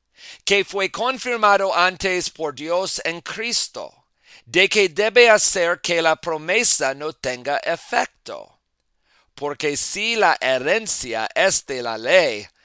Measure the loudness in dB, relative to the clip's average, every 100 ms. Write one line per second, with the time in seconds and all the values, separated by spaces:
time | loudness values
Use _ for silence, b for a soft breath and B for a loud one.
0 | _ B B B 0 0 0 -2 -4 -2
1 | -4 -4 -6 0 4 4 2 2 0 0
2 | -2 -2 -4 -6 -8 -6 -4 -2 -2 -4
3 | -6 -8 -10 -8 -4 -4 -4 -8 -14 _
4 | _ _ b b -2 0 2 2 0 0
5 | 2 6 6 6 6 2 0 0 -2 0
6 | 2 0 -2 -6 -2 0 2 2 0 -4
7 | -8 -8 -8 -6 -4 -4 -2 -6 -2 -2
8 | -2 _ -16 -16 -16 _ _ _ _ _
9 | _ _ _ -8 -8 -4 -4 -2 -2 -2
10 | -2 2 2 2 0 0 0 -2 0 -4
11 | -2 -4 -4 0 2 2 -2 -6 -6 -6
12 | 2 4 4 -2 -10 b